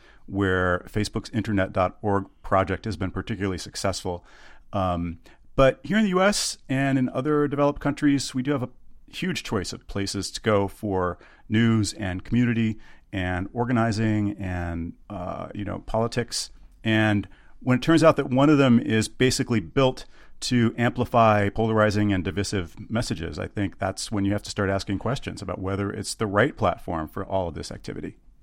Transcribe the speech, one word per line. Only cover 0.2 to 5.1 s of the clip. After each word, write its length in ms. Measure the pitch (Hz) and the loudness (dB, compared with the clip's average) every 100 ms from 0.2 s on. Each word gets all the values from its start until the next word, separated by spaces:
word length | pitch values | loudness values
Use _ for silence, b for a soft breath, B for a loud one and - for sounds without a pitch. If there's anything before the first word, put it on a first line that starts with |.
| b | b
where 600 | 98 98 92 90 90 - | 0 2 2 2 0 -2
Facebook's 400 | 107 104 110 - | -4 -4 -4 -4
internet 420 | 117 98 101 95 | -4 -2 0 0
dot 260 | 98 90 - | 0 -2 -2
org 240 | 107 98 95 _ | -2 -2 -2 _
project 400 | - 95 92 90 | 0 2 2 -2
has 140 | 110 85 | -6 -6
been 140 | 95 | -6
particularly 460 | 95 - 92 98 87 | -6 -8 -4 -4 -4
successful. 680 | - - 98 92 95 87 b b b b - | -8 -4 -4 -4 -6 -8 b b b b -10
Um, 460 | 101 92 87 85 | -4 -2 -2 -6